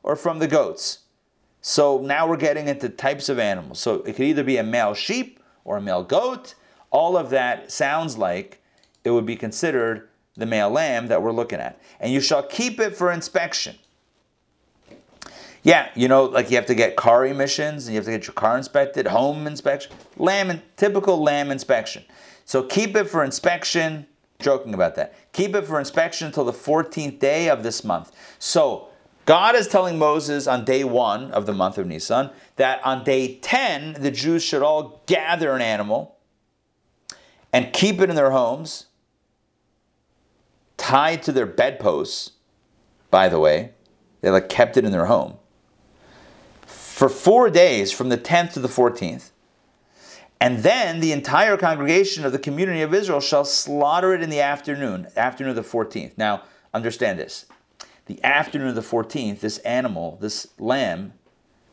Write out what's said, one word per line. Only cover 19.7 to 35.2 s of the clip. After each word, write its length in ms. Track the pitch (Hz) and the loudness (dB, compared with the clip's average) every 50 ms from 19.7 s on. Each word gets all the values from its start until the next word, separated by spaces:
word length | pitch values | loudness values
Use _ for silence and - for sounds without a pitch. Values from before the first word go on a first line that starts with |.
| 139 143 - - - - - - - - | -4 -4 -6 -14 -20 -20 -20 -18 -8 -2
lamb, 320 | - 180 196 202 196 185 | 0 0 0 0 0 -2
in-, 120 | 170 160 - _ _ | -4 -6 -8 _ _
typical 460 | - 202 208 202 202 196 196 180 160 151 | 0 0 2 2 0 2 2 2 2 2
lamb 280 | 151 147 147 143 143 | 2 2 0 -2 -4
inspection. 540 | 139 135 - - 131 113 107 - - - - _ - - - - - _ _ | -4 -6 -2 0 0 0 0 -4 -10 -16 -18 _ -20 -20 -20 -20 -20 _ _
So 180 | - - 131 131 | -2 0 0 0
keep 320 | 131 - 196 220 220 196 | 0 0 0 0 2 2
it 140 | 214 202 202 | 0 0 0
for 160 | - 165 147 | 0 0 0
inspection, 840 | 135 135 - - - 175 175 - - - 175 160 160 156 156 143 _ _ _ _ _ _ - | 0 -2 -2 0 0 0 0 -4 -2 -2 0 0 -2 -4 -8 -12 _ _ _ _ _ _ -4
joking 360 | - 143 139 127 - 117 104 | 0 0 0 0 0 -4 -2
about 220 | 92 90 82 - | 0 0 0 0
that. 180 | - 76 - - - _ _ - | -2 -8 -8 -8 -20 _ _ -4
"Keep 220 | - 190 208 185 | -2 -2 0 0
it 120 | 208 175 | -2 -2
for 120 | 151 160 147 | -2 -2 -4
inspection 480 | 139 139 - 165 165 170 165 - 165 | -4 -2 0 0 0 0 -2 -6 -8
until 180 | 151 139 151 135 | -6 -2 -2 -2
the 80 | 120 - | -2 -2
fourteenth 640 | - - - 151 160 160 160 - 165 151 143 131 - | -6 -2 0 0 0 0 -2 -4 -6 -6 -6 -4 0
day 300 | - 139 147 160 170 165 | 0 2 2 2 2 2
of 140 | 143 113 110 | 0 0 0
this 200 | 113 110 - - | -6 -6 -6 -4
month." 300 | 107 87 85 82 - - - - - - - | -4 -4 -4 -4 -10 -20 -20 -20 -20 -20 -12
So 500 | - - - 170 151 135 104 - - - - _ _ _ _ _ - | -6 -2 2 2 2 2 0 -4 -10 -16 -20 _ _ _ _ _ 4
God 300 | - 156 170 190 220 240 | 4 6 6 6 6 4
is 120 | 240 208 | 4 2
telling 320 | 202 - 196 185 180 170 160 | 4 2 2 2 2 0 0
Moses 480 | 151 147 151 160 151 147 147 143 131 | 2 2 2 0 0 -2 -4 -2 -2
on 200 | 135 131 123 110 | -2 -2 -2 0
day 180 | 117 131 135 139 | 0 0 2 2
one 460 | 131 120 123 120 110 101 110 131 135 | 0 0 2 2 2 0 -2 -4 -4
of 160 | - 110 104 | -4 -4 -2
the 80 | 107 101 | -2 -2
month 240 | 95 92 95 98 101 | 0 -2 -2 -2 -4
of 80 | 95 | -6
Nisan 420 | 87 85 - - - 110 123 139 135 - - - _ _ | -6 -8 -8 -4 -2 0 0 0 -2 -8 -20 -20 _ _
that 280 | - 135 127 131 - - | 0 0 0 0 0 -2
on 200 | 131 131 123 110 | -2 -2 -2 0
day 320 | 139 135 131 131 127 127 | 0 2 2 2 -2 -6
ten, 580 | - - - - 254 269 226 165 139 147 156 156 | -8 -6 0 0 0 2 0 -2 -4 -6 -10 -10
the 160 | 147 139 139 | -4 -4 -4
Jews 320 | 123 117 131 160 165 170 165 | -4 -2 -2 0 0 0 0
should 200 | - - 143 139 | 0 0 2 2
all 400 | 151 156 151 151 110 - - - | 2 2 0 -2 -6 -12 -12 -2
gather 460 | - 180 165 | 0 0 0